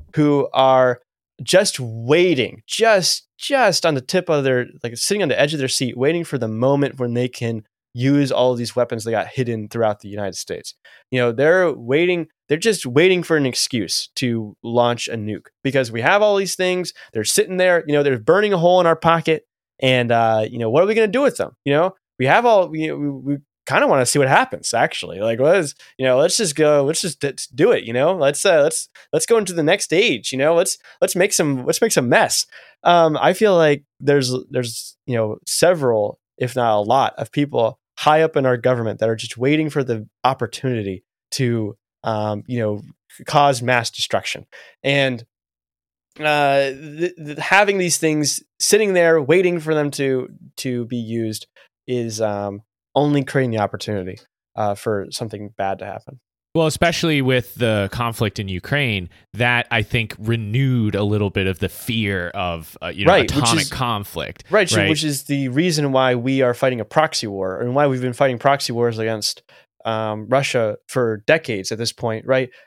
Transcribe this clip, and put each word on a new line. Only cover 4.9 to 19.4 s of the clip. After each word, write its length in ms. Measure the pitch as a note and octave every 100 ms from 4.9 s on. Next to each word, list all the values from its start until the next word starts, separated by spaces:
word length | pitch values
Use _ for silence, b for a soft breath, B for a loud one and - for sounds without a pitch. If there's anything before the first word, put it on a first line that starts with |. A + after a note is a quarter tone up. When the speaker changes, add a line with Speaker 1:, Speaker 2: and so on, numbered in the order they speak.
| A#2
Speaker 1:
sitting 240 | - G#3
on 80 | E3
the 100 | A2
edge 140 | D3
of 60 | D#3
their 80 | C3
seat, 280 | - B2 A#2+
waiting 280 | C#3 E3+
for 160 | D#3+ C3+
the 80 | A2+
moment 500 | A2 C3 C#3+ C#3 C3
when 160 | B2
they 140 | A#2+ B2
can 360 | - A#2 A2+ - _ _
use 380 | A#2+ C3 C#3+ C3+
all 240 | B2 B2+ B2
these 200 | A#2 B2
weapons 280 | A#2+ A#2
that 80 | A2
got 160 | G#2+ -
hidden 420 | - A#2+ A2+ G#2+
throughout 300 | A#2 A2 G#2
the 80 | G2
United 260 | G2+ G2 F2
States. 380 | - E2 - - b b _
You 80 | B2+
know, 120 | A#2+
they're 400 | A#2 D3 F#3 F3
waiting, 560 | B2 A#2 D3 F3+ F3 D#3 _ -
they're 80 | D#3
just 280 | A3+ F#3+ B2+
waiting 380 | B2 F#3 F3+
for 140 | E3 D#3
an 80 | C3+
excuse 640 | A#2 - A#2+ F2 - - -
to 400 | B2 A2+ G#2+ -
launch 440 | A#2 A#2 A#2+ A#2+ -
a 80 | A2+
nuke, 320 | G#2 G2+ - _
because 280 | C3+ C3 A#2+
we 100 | A2+
have 200 | C3 G3+
all 140 | G#3+ G3+
these 200 | F#3+ -
things, 380 | F#3 F3+ E3+ B B
they're 100 | A2
sitting 340 | G#2+ - G#3+ F3+
there, 260 | F3+ E3+ D#3
you 60 |
know, 80 | D3
they're 160 | C#3+ B2
burning 340 | G#2+ F#3 G#3+
a 40 | F#3
hole 240 | F3 F#3
in 40 | E3+
our 100 | D#3+
pocket, 480 | E3 E3 D#3+ D#3